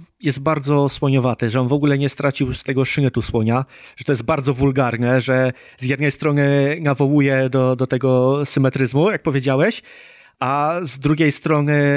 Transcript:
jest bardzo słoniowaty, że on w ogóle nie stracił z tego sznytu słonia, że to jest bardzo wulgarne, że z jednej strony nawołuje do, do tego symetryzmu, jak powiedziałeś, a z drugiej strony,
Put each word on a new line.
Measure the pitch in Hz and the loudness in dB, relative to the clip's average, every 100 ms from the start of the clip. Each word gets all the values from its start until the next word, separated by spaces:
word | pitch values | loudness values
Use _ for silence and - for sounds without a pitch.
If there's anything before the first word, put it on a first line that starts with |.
| 165 _ | -12 _
jest | 156 131 | -6 -2
bardzo | 143 156 135 147 139 | -2 -2 0 2 2
słoniowaty, | - 143 135 123 113 117 | 0 0 2 0 0 -2
że | 123 | 0
on | 123 | 0
w | |
ogóle | 147 143 139 | 0 0 0
nie | 139 | -2
stracił | - 143 - 131 | -2 -4 -2 -4
z | 127 | -4
tego | - 131 131 | -4 -2 -2
sznytu | - 135 120 | 0 0 0
słonia, | - 117 110 123 135 - - - | -2 0 0 0 -4 -12 -20 -8
że | - | -4
to | |
jest | 127 | -2
bardzo | 117 156 131 | -2 -2 -2
wulgarne, | 127 139 135 123 113 120 131 | 0 0 2 0 0 0 0
że | 120 131 127 - - - | 2 0 0 -4 -14 -6
z | 127 | -4
jednej | 135 147 | -2 -2
strony | - 151 143 139 143 139 165 | -2 -2 2 2 2 0 -2
nawołuje | 147 131 139 147 139 135 131 | -2 0 2 4 2 2 0
do, | 131 127 127 | 2 0 0
do | 131 | -2
tego | 127 131 127 127 143 143 | 0 2 2 2 0 0
symetryzmu, | - 135 135 127 135 180 | 0 0 0 0 2 0
jak | 190 | 0
powiedziałeś, | 165 139 131 135 190 - - - - - - _ | -2 -2 0 2 0 -2 -10 -20 -20 -20 -20 _
a | 127 143 151 175 | -4 -2 -2 -4
z | 165 135 | -6 -4
drugiej | 143 151 156 | -2 2 0
strony, | - - 151 147 147 143 | 0 0 0 2 2 2